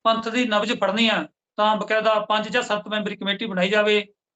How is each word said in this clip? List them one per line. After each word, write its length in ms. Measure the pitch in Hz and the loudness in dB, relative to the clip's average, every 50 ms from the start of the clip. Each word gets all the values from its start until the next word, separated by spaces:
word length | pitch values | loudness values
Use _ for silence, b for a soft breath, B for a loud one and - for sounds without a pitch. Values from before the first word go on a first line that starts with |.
ਪੰਥ 260 | - 226 226 226 220 226 | 0 0 2 2 -2 -2
ਦੀ 160 | 220 254 247 | -2 -2 0
ਨਬਜ਼ 280 | 214 214 208 214 214 | 2 0 0 0 0
ਫੜਨੀ 360 | 240 - 202 190 202 226 226 226 | -2 0 0 0 2 2 2 2
ਆ 200 | 208 175 156 - _ _ _ _ _ | 2 0 -2 -6 _ _ _ _ _
ਤਾਂ 200 | - 208 214 220 | 0 2 2 2
ਬਕਾਇਦਾ 380 | 196 214 - 220 220 214 220 220 | 0 0 0 0 2 2 2 2
ਪੰਜ 340 | 214 208 - 214 214 214 214 | 2 0 0 -2 -2 -2 -2
ਜਾਂ 140 | 185 247 | -2 -2
ਸੱਤ 260 | 240 - 208 208 - 202 | -2 -2 -4 -4 -4 -4
ਮੈਂਬਰੀ 280 | 214 214 196 208 202 | -6 -4 -4 -6 -6
ਕਮੇਟੀ 300 | 208 180 196 196 190 226 | -6 -6 -6 -4 -4 -6
ਬਣਾਈ 220 | 196 190 185 180 196 | -4 -2 -2 0 2
ਜਾਵੇ। 460 | 214 214 208 214 208 208 202 202 _ _ _ _ _ | 2 2 2 2 2 0 0 -4 _ _ _ _ _